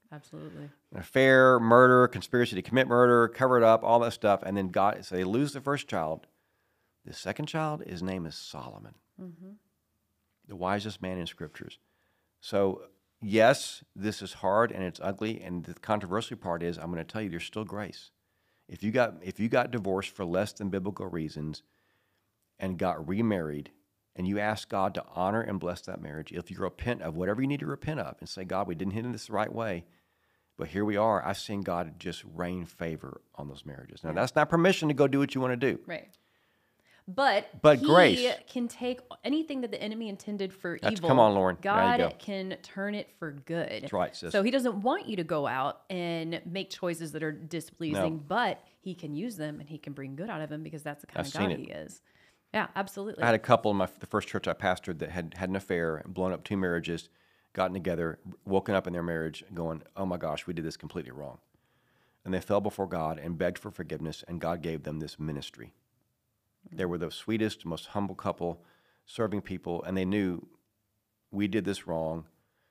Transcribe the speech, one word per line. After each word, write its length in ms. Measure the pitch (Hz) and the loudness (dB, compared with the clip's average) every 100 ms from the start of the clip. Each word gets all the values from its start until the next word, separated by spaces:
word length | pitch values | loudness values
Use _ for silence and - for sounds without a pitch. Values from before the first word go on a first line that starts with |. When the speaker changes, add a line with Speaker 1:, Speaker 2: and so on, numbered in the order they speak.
| _ | _
Speaker 1:
Absolutely. 560 | 151 - 156 151 156 147 _ _ | -20 -18 -16 -16 -14 -16 _ _
Speaker 2:
An 80 | - | -14
affair, 600 | - 131 131 131 131 123 | 0 6 8 10 10 8
murder, 480 | 113 120 127 127 123 | 10 10 12 10 8
conspiracy 480 | 95 - 123 120 92 | 2 -2 0 2 0
to 60 | |
commit 260 | - 127 127 | 0 2 4
murder, 400 | 120 123 120 113 | 8 8 8 6
cover 280 | - 131 123 | 4 4 8
it 40 | |
up, 220 | 113 113 | 8 8
all 160 | - 117 | 8 6
that 120 | 117 | 4
stuff. 300 | - 104 98 | 2 4 4
And 140 | 95 101 | 2 -2
then 120 | 95 | 0
God, 340 | 95 101 101 | 2 2 2
so 100 | 98 | -4
they 80 | 92 | -2
lose 300 | 92 120 143 | 0 0 0
the 80 | 143 | -2
first 260 | 139 139 - | -4 -4 -2
child. 400 | 98 78 80 - _ _ _ _ _ _ _ | -4 -2 -6 -10 _ _ _ _ _ _ _
The 80 | - | -18
second 340 | - 92 107 151 | -10 -8 -6 -6
child, 380 | 160 156 151 - | -4 -4 -6 -8
his 160 | 87 | -8
name 240 | - 92 80 | -6 -6 -8
is 80 | |
Solomon, 600 | - - 73 62 50 55 - _ - | -10 -14 -14 -14 -16 -20 -20 _ -20
Speaker 1:
Mm-hmm. 300 | 185 165 185 208 _ _ _ _ _ _ _ _ - | -18 -18 -20 -20 _ _ _ _ _ _ _ _ -18
Speaker 2:
the 80 | 95 | -6
wisest 440 | 90 101 104 - | -2 0 -2 -8
man 160 | 92 92 | -8 -6
in 80 | 82 | -8
scriptures. 520 | - 82 - - - _ _ _ _ _ _ | -10 -14 -14 -18 -18 _ _ _ _ _ _
So, 420 | - 101 98 - - _ _ _ | -2 2 2 0 -12 _ _ _
yes, 600 | 107 110 113 143 - - - | 0 6 8 6 0 -12 -18
this 260 | - 104 - | -6 -4 -4
is 120 | 95 | -10
hard 380 | - 95 104 117 | -4 2 4 2
and 100 | - | 0
it's 160 | 90 - | -8 -6
ugly. 380 | 92 98 110 110 | -6 -4 -6 -6
And 200 | 87 87 | -8 -8
the 100 | 82 | -8
controversial 640 | 82 - 104 92 101 117 113 | -12 -2 -2 0 -4 -4 -8
part 240 | 92 85 | -4 -2
is, 120 | 85 82 | -2 -4
I'm 140 | 85 | -6
gonna 140 | 85 | -8
tell 180 | 82 110 | -8 -6
you, 60 | 104 | -6
there's 140 | 85 | -6
still 200 | - 107 | -8 -8
grace. 460 | 107 101 98 - - _ _ _ _ _ _ | -8 -8 -10 -12 -20 _ _ _ _ _ _
If 160 | 87 | -6
you 80 | 104 | 0
got, 240 | 123 117 82 | 2 2 0
if 160 | 90 - | -10 -2
you 100 | 113 | 2
got 220 | 127 123 | 2 2
divorced 400 | 120 95 95 98 | -2 0 -2 -2
for 140 | - | -6
less 280 | 87 90 104 | -2 0 0
than 160 | - 101 | -4 -4
biblical 360 | 98 95 98 95 | -2 -4 -6 -6
reasons 560 | 85 78 78 76 73 _ _ _ _ _ _ _ _ _ - | -4 -6 -6 -8 -8 _ _ _ _ _ _ _ _ _ -8
and 200 | 95 85 | -6 -2
got 280 | 92 78 78 | -2 -2 -4
remarried, 600 | 101 117 95 78 73 69 _ _ _ _ - | 0 0 0 -2 -6 -10 _ _ _ _ -6
and 100 | 92 | -2
you 120 | 101 | 0
ask 300 | 104 110 - | -2 -4 -4
God 240 | 101 98 | -2 0
to 100 | - - | -2 -8
honor 260 | 87 92 110 | -2 0 0
and 200 | 110 95 | -2 -4
bless 220 | 87 90 | -4 -6
that 180 | - 92 | -8 -12
marriage, 300 | - 76 73 | -10 -10 -10
if 180 | 82 - | -10 -10
you 80 | 92 | -6
repent 420 | 92 - 123 120 | -6 -4 -4 -4
of 120 | 80 | -4
whatever 260 | 80 92 110 | -4 -2 0
you 40 | 135 | -2
need 140 | 143 | -2
to 60 | 147 | -6
repent 340 | 139 131 151 | -6 -6 -6
of 160 | 117 - | -6 -10
and 80 | - | -14
say, 160 | 95 | -12
"God, 220 | 92 92 98 | -6 -4 -2
we 80 | |
didn't 180 | 85 95 | -2 -4
hit 160 | 107 120 | -4 -6
this 140 | 113 - | -8 -6
the 60 | |
right 200 | 104 107 | -4 -2
way, 320 | 113 110 87 - _ _ _ _ _ _ - | -4 -4 -6 -10 _ _ _ _ _ _ -10
but 120 | 80 | -6
here 160 | 92 | -2
we 120 | 107 101 | 0 2
are," 280 | 110 98 | 4 2
I've 140 | 80 98 | 0 -6
seen 240 | - 101 | -6 -6
God 360 | 95 87 82 85 | -2 -4 -4 -8
just 240 | 90 82 101 | -10 -10 -12
rain 300 | 80 87 90 85 | -6 -6 -4 -8
favor 540 | - 85 78 67 - _ | -8 -8 -6 -10 -16 _
on 140 | - 73 | -14 -12
those 160 | 69 73 | -12 -14
marriages. 360 | 67 65 - | -16 -18 -12
Now, 60 | 80 | -4
Speaker 1:
Yeah. 40 | 82 | 0
Speaker 2:
that's 200 | 127 156 | 2 2
not 120 | 151 | 4
permission 380 | 170 180 185 156 | 6 6 4 0
to 60 | |
go 120 | 139 139 | 4 4
do 100 | 139 | 4
what 160 | 139 | 0
you 60 | 131 | 0
wanna 160 | 127 120 | -2 2
do. 220 | 127 - - | 0 0 -6
Speaker 1:
Right. 220 | 165 - _ _ _ _ _ _ _ _ _ - | -10 -12 _ _ _ _ _ _ _ _ _ -10
But 520 | 185 277 202 - - | 2 4 4 0 4
Speaker 2:
But 180 | 151 139 | 6 8
Speaker 1:
he 60 | 294 | 8
Speaker 2:
grace. 480 | 165 170 127 247 - - | 10 10 8 2 -2 -6
Speaker 1:
can 220 | 254 233 | -6 -6
take 320 | - 247 247 - - | -4 -6 -6 -10 -10
anything 380 | 233 302 320 269 | -2 -2 -2 -4
that 100 | 233 | -6
the 100 | - | -6
enemy 260 | 214 220 226 | -6 -6 -8
intended 440 | 196 - 208 190 | -8 -8 -6 -6
for 260 | - 175 165 | -6 -6 -2
Speaker 2:
That's, 120 | - | -2
Speaker 1:
evil. 160 | 208 165 | 0 4
Speaker 2:
come 100 | 127 | 8
on, 160 | 110 | 8
Lauren. 220 | 98 92 87 | 8 4 2
There 120 | 196 | 0
you 60 | 214 | 4
Speaker 1:
God 200 | - 240 | 4 4
Speaker 2:
go. 120 | - - | 2 -2
Speaker 1:
can 380 | - 196 190 - | -8 -6 -6 -10
turn 320 | - 196 202 | -12 -8 -6
it 160 | 208 - - | -6 -10 -12
for 140 | 160 | -12
good. 500 | 143 - 165 - 110 | -12 -8 -6 -4 -6
Speaker 2:
That's 100 | 139 | -4
right, 220 | 98 87 | -2 -2
sis. 160 | - 82 | -4 -2
Speaker 1:
So 140 | 202 | 2
he 80 | 214 | 2
doesn't 300 | 269 247 196 | 2 0 0
want 240 | 226 311 - | -2 -2 -4
you 80 | 196 | -4
to 80 | |
go 220 | 160 160 135 | -2 0 0
out 340 | 131 135 - - | 0 -2 -4 -8
and 500 | 185 175 165 160 170 170 | -6 -4 -4 -4 -6 -6
make 240 | 190 - | -8 -8
choices 400 | - 180 160 160 | -6 -4 -4 -6
that 100 | 151 | -6
are 80 | 156 | -6
displeasing, 840 | 151 160 165 - - 160 - 165 160 | -6 -8 -8 -10 -8 -4 0 0 -2
Speaker 2:
No. 40 | 143 | -2
Speaker 1:
but 340 | 208 220 - - _ | 0 0 -2 -10 _
he 140 | 190 | -12
can 200 | 175 151 147 | -10 -8 -6
use 200 | 240 190 | -8 -8
them 200 | 151 147 | -8 -10
and 100 | 147 | -12
he 80 | 151 | -14
can 160 | - | -12
bring 220 | 139 135 | -12 -10
good 160 | 135 214 | -10 -8
out 100 | 160 | -8
of 100 | 151 | -8
them 120 | 151 | -8
because 220 | 156 156 | -10 -10
that's 160 | 151 147 | -12 -12
the 80 | - | -8
kind 120 | - | -6
Speaker 2:
I've 60 | 139 | -6
Speaker 1:
of 60 | |
God 60 | 156 | -2
Speaker 2:
seen 100 | 202 | -2
it. 80 | - | -2
Speaker 1:
he 60 | - | -8
is. 280 | 78 76 - _ _ _ _ _ | -12 -12 -16 _ _ _ _ _
Yeah, 140 | 214 - - | -4 -4 -4
absolutely. 480 | 196 - 208 - | -6 -8 -10 0
Speaker 2:
I 20 | 120 | 4
had 80 | |
a 60 | 110 | 4
couple 320 | - 117 107 | 6 4 6
in 40 | 101 | 2
my, 100 | 92 - | 0 -4
the 80 | - | -2
first 220 | 107 - | -2 -2
church 180 | 101 92 | -4 -2
I 60 | |
pastored 460 | 80 98 90 - 80 | -2 0 -2 -4 -8
that 120 | 78 | -6
had, 240 | 87 82 | -6 -8
had 140 | 90 92 | -6 -4
an 80 | 95 | -4
affair, 480 | - 90 82 78 - | -2 -2 0 -4 -8
blown 260 | 92 92 | -4 -2
up 120 | 82 | -2
two 120 | - 101 | -4 -2
marriages, 520 | 90 85 82 82 - _ _ _ _ | 0 -2 -2 -8 -8 _ _ _ _
gotten 200 | - 92 | -2 -2
together, 460 | 92 87 85 82 - 92 - | 0 -4 -2 -2 -4 -14 -16
woken 300 | 98 98 - 98 | 0 0 2 0
up 100 | 90 | 0
in 60 | |
their 100 | 87 | -4
marriage 380 | 85 82 80 78 - | -2 -2 -4 -8 -14
going, 280 | 85 82 80 - - | -8 -6 -6 -12 -8
"Oh 80 | 95 | -6
my 100 | 87 | -4
gosh, 300 | 85 73 - | -4 -6 -6
we 60 | |
did 100 | 85 | -6
this 120 | 80 - | -6 -8
completely 360 | 76 87 64 | -10 -10 -10
wrong." 260 | 64 69 - _ _ _ _ _ _ _ _ | -12 -14 -16 _ _ _ _ _ _ _ _
And 100 | - | -4
they 60 | 92 | -4
fell 200 | - 101 | 0 0
before 260 | 101 - 95 | 0 -4 -4
God 300 | 87 78 80 | -2 -2 -4
and 200 | 80 82 | -6 -2
begged 200 | 90 90 | -2 -2
for 120 | 107 | -12
forgiveness, 500 | - 80 78 78 - - | -12 -10 -8 -8 -10 -10
and 120 | 87 | -6
God 220 | 82 85 | -4 -4
gave 200 | 82 80 | -4 -6
them 160 | 76 78 | -6 -8
this 180 | 76 - | -8 -8
ministry. 540 | 78 71 - 60 57 _ _ _ _ _ _ _ _ _ - | -8 -6 -10 -16 -20 _ _ _ _ _ _ _ _ _ -18
They 120 | 160 | -6
were 140 | 90 85 | -4 -2
the 120 | 82 | -6
sweetest, 540 | - - 110 107 - | -8 -4 0 0 -2
most 220 | 85 80 - | -8 -8 -6
humble 280 | 104 98 95 | -6 -4 -4
couple, 460 | 101 - 87 82 _ _ _ _ _ | -6 -4 -4 -6 _ _ _ _ _
serving 360 | - 110 101 | -4 -2 -2
people, 400 | - 92 90 85 | -6 -8 -4 -6
and 120 | 80 95 | -2 -2
they 80 | |
knew, 440 | 92 104 95 85 - _ _ _ _ _ _ _ _ | 0 2 0 -2 -8 _ _ _ _ _ _ _ _
"We 160 | 98 101 | -2 0
did 180 | 107 | 0
this 220 | 92 95 - | -2 -6 -4
wrong. 400 | 82 80 82 80 _ _ _ _ | -4 -2 -6 -10 _ _ _ _